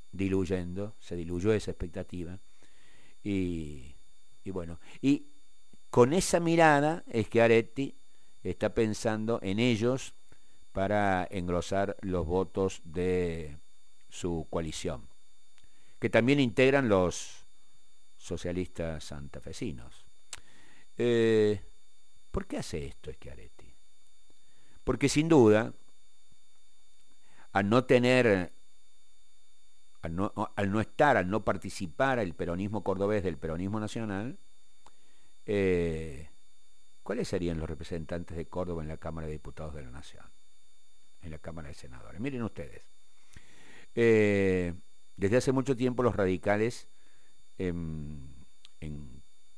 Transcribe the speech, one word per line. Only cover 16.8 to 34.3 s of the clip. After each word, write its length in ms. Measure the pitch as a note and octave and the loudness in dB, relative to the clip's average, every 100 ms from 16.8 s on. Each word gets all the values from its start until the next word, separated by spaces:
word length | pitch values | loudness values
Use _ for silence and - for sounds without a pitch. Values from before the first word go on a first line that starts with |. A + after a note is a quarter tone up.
| B2+ | 6
los 580 | G2 F2 - - - - - - - - - - - | 6 6 2 -6 -10 -12 -12 -12 -10 -10 -10 -12 -10
socialistas 880 | - E2+ F2 F2 F2+ - E2 D#2 | -6 -4 -2 0 -2 -2 -4 -4
santafesinos. 1000 | - D2 C#2 - - - A#2+ C2 A#1+ - - - - - - - - - - - | -6 -8 -8 -8 -8 -6 -4 -4 -8 -10 -10 -10 -10 -10 -10 -12 -12 -12 -10 0
Eh, 640 | A#2+ A#2 A2+ A2 G#2+ G#2 - - - - - - - | 4 6 6 8 6 4 -2 -10 -10 -10 -10 -10 -6
¿por 140 | F#3+ - | -6 -4
qué 120 | C#4+ | -6
hace 260 | - D#2 | -4 -4
esto 280 | C#2+ - - | -6 -8 -10
Schiaretti? 600 | - - C2 - - - - - - - - - - - - - - | -10 -10 -10 -10 -12 -12 -12 -12 -12 -12 -12 -12 -10 -10 -10 -10 -6
Porque 260 | - B2 C#3 | -2 2 4
sin 200 | D3 D#3+ | 4 8
duda, 440 | D#3+ A2+ G#2+ A#2+ - - - - - - - - - - - - - - - - - - | 10 12 10 6 -4 -10 -12 -10 -12 -10 -10 -10 -10 -10 -10 -10 -10 -10 -10 -10 -10 -2
al 160 | G2 G2+ | 2 6
no 160 | A#2+ | 6
tener, 680 | B2+ B2+ B2 B2+ A#2+ G2 F2 - - - - - - - - - - - - - - - | 8 6 8 8 8 6 2 -6 -12 -12 -12 -12 -10 -12 -10 -10 -10 -12 -10 -10 -10 -8
al 120 | E2 | -4
no, 180 | E2 G#2 - G#2 | -2 -2 -2 -4
al 160 | - G2+ | 0 2
no 100 | G#2 | 2
estar, 360 | G#2 - D3 A#2 | 0 4 6 6
al 120 | F2+ | 4
no 160 | G#2+ | 2
participar 760 | - G2 G2 - F2+ - C3+ B2 | 2 -2 -2 -6 -4 0 2 2
el 140 | F#2+ | 0
peronismo 500 | - E2+ F2 G2+ G#2 | -2 -2 0 -2 -2
cordobés 400 | F#2+ F#2 G2+ G#2+ | 0 2 2 2
del 140 | F2+ D#2 | 0 -2
peronismo 420 | D#2+ E2 F#2+ A2 | -2 -2 -2 -2
nacional, 580 | G#2+ A#2 A2 G2 A#2 | -4 -4 -4 -4 -4